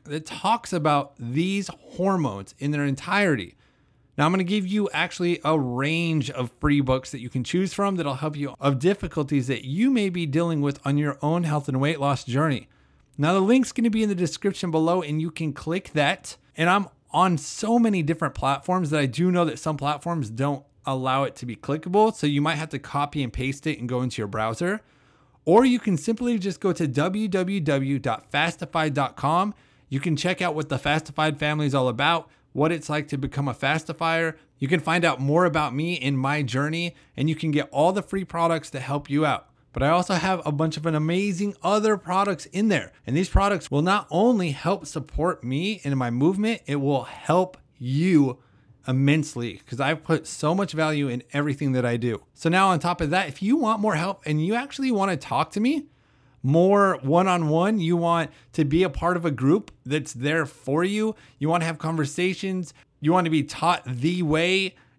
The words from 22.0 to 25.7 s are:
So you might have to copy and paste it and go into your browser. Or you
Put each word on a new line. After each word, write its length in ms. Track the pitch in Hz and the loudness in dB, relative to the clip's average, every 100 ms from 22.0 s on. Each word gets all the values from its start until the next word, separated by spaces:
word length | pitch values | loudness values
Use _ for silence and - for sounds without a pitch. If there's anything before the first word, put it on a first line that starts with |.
| 220 | 2
So 120 | - 147 | 2 0
you 160 | 143 | 0
might 140 | 151 151 | 0 -2
have 120 | 160 | -4
to 100 | 143 | -8
copy 440 | - 143 143 151 | -6 -4 -2 -2
and 100 | 127 | -4
paste 340 | - 135 135 156 | -4 -6 -4 -6
it 120 | 139 | -6
and 100 | 120 | -4
go 140 | 123 | -2
into 180 | 127 - | -2 -4
your 80 | 104 | -4
browser. 540 | 107 110 117 175 214 - _ _ _ _ _ | -2 -2 -2 -2 -4 -8 _ _ _ _ _
Or 200 | - 202 | 4 6
you 140 | 262 | 6